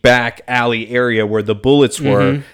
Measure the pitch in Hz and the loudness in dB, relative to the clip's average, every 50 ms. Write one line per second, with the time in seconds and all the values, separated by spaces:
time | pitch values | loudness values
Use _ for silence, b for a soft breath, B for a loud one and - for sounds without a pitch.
0 | - 123 123 123 120 120 - - - - 123 123 120 120 117 113 113 104 123 123 | 2 2 4 2 2 -2 -6 -10 -8 -6 -4 -2 -2 -2 -2 -4 -6 -4 -2 -2
1 | 123 123 117 110 107 104 107 110 104 107 107 101 - 131 139 143 139 120 - - | -2 0 0 -2 -2 -2 -2 -2 -2 -2 -4 -2 0 2 4 4 4 2 0 -2
2 | 151 139 139 101 - 135 139 143 143 B | -2 0 0 2 2 0 -2 -4 -6 B